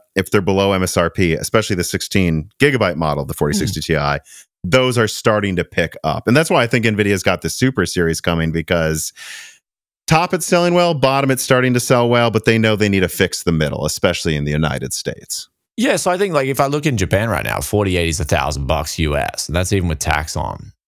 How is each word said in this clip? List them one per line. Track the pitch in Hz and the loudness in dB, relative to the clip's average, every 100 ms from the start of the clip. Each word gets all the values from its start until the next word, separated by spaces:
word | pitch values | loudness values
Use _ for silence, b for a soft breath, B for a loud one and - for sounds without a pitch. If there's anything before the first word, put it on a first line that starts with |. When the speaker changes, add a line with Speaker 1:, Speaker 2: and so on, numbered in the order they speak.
| _ | _
Speaker 1:
if | - 95 | -4 0
they're | 107 | 0
below | 92 98 98 | 2 2 2
M | 95 | 2
S | 92 - | 0 0
R | 85 | 0
P, | - 87 | 2 0
especially | 80 - 113 - 90 | 0 0 0 0 -2
the | |
sixteen | 85 95 - 101 87 80 78 - | -2 -6 -2 0 2 0 -4 0
gigabyte | 143 127 98 78 | 2 2 0 0
model, | 78 73 | -2 -2
the | 69 | -4
forty | - 76 71 | -2 -2 0
sixty | 78 80 78 | -2 -4 -2
Speaker 2:
Hmm. | 78 71 71 | -2 0 -4
Speaker 1:
Ti, | B B B _ | B B B _
those | 90 131 127 120 | 0 2 2 2
are | 110 | 0
starting | - 120 107 101 90 | 0 0 2 0 -2
to | |
pick | 82 - 82 - | -2 -2 -2 -2
up. | 80 71 - | -4 -2 2
And | 131 | 2
that's | 160 | 4
why | 165 | 2
I | 120 | 2
think | 123 | 2
Nvidia's | 113 107 101 98 | 2 2 2 2
got | 101 87 | 0 0
the | 82 | -2
Super | - 131 - 90 | -2 0 0 -2
Series | - 82 80 | 0 0 0
coming | - 82 82 | -2 0 0
because | 82 80 87 80 80 - B B B B B _ _ _ _ - | -2 -2 0 0 -2 -6 B B B B B _ _ _ _ 0
top | 160 175 | 0 2
it's | 180 - | -2 0
selling | 175 175 | 2 4
well, | 175 175 | 4 2
bottom | 156 131 139 139 | 2 2 2 2
it's | 127 | 0
starting | - 127 127 | 2 2 4
to | 123 | 2
sell | - 127 120 | 2 4 4
well, | 120 117 | 4 4
but | 110 | 2
they | 113 113 | 2 4
know | 110 104 | 4 2
they | 104 | 2
need | 98 | 2
to | 90 | 2
fix | - 92 - | 0 -2 0
the | - | -2
middle, | 80 76 69 76 | 0 0 -2 -4
especially | - 92 85 85 76 | 0 -2 0 -2 -2
in | |
the | 73 | -2
United | 76 78 67 65 | 0 -2 -2 -6
States. | - - - - - - _ _ - | -8 -8 -10 -10 -12 -14 _ _ -4
Speaker 2:
Yeah, | 262 196 | 0 0
so | 185 | 0
I | 180 | 0
think, | 202 | 0
like, | 151 135 | 0 0
if | 131 | 0
I | 139 | 0
look | 147 151 | 0 -2
in | 117 | -2
Japan | 90 98 113 | 0 0 0
right | 82 | -2
now, | - - | -2 -4
forty | - 104 101 90 | -2 -2 0 0
eighty | 82 | 0
is | 73 | -2
a | |
thousand | 76 78 69 71 67 | -2 -2 -2 -4 -2
bucks | 76 73 - | -4 -4 -4
U | 78 71 | -2 -2
S, | 50 - - | -4 -8 -6
and | 80 | -4
that's | 92 | -2
even | 98 87 | -2 -2
with | 73 | -4
tax | - 73 76 76 | -2 -2 -4 -6
on. | 65 - - - | -8 -10 -16 -20